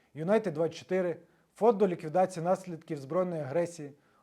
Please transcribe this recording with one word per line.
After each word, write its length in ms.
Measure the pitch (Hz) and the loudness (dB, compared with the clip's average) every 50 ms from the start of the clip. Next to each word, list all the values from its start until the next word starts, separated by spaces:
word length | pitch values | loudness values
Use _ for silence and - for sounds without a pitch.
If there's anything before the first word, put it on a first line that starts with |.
| _ _ - | _ _ -10
Юнайтед 400 | 143 160 185 220 220 214 185 143 | -6 0 2 2 2 2 0 0
двадцять 240 | 151 165 156 - | 0 -2 -2 -2
чотири, 400 | - - - 185 190 180 175 156 - - _ _ _ _ _ _ | -6 -4 -2 0 0 0 -2 -4 -6 -12 _ _ _ _ _ _
Фонду 320 | - 196 240 214 190 208 | 4 4 4 6 6 4
ліквідації 560 | 185 170 160 160 156 151 180 190 185 - 170 160 | 2 2 -2 -4 0 2 2 2 2 0 -2 0
наслідків 540 | 180 190 185 - 180 165 151 - - 160 | 0 0 0 -2 -6 -12 -10 -8 -8 -8
збройної 440 | 139 135 131 160 185 185 180 170 156 | -8 -6 -2 0 0 0 0 -2 -4
агресії, 520 | 143 127 139 175 170 165 - - 147 143 - _ _ _ _ _ | -4 -2 0 0 0 -2 -4 -10 -14 -14 -16 _ _ _ _ _